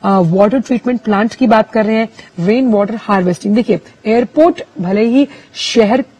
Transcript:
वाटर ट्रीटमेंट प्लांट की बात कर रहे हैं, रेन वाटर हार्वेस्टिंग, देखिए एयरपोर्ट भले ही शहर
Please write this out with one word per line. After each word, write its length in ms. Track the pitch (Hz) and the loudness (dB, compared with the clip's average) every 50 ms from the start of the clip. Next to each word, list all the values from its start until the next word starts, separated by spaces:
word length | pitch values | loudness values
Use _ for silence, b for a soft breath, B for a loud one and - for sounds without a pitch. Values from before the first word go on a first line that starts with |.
| - | 0
वाटर 540 | 196 196 190 180 160 175 190 208 208 226 269 | 2 2 2 2 2 2 2 2 2 2 -2
ट्रीटमेंट 420 | - - 254 233 - 247 254 226 | -2 -2 -4 -4 -2 -4 -4 -4
प्लांट 320 | - 214 208 196 214 226 - | -2 -2 0 0 0 -2 -2
की 140 | - 262 | -2 0
बात 240 | 220 233 220 214 - | 2 2 2 0 0
कर 140 | - 226 214 | -2 -2 -2
रहे 100 | 208 220 | 0 0
हैं, 140 | 220 226 220 B B B B B - 170 | -2 -2 -4 B B B B B -4 -2
रेन 260 | 190 220 254 262 247 | 0 0 0 2 0
वाटर 240 | 214 202 202 196 214 | 0 0 0 -2 -4
हार्वेस्टिंग, 600 | 208 - - 208 196 185 180 180 - - 202 208 | -8 -4 -2 -2 0 0 -2 -2 -2 -2 -2 0
देखिए 240 | 233 220 - 196 165 B B B B - | 0 0 0 -2 -4 B B B B -4
एयरपोर्ट 560 | 214 220 240 254 - - 294 311 349 339 - - _ _ - | -2 0 0 -2 -2 2 2 2 2 2 -2 -12 _ _ -8
भले 240 | 175 180 190 208 220 | -6 -4 -2 0 0
ही 220 | 233 240 269 277 B B B B B B | 2 2 0 0 B B B B B B
शहर 460 | - - - - 226 214 202 233 262 - - _ | -12 -10 -2 2 2 2 2 2 -2 -2 -6 _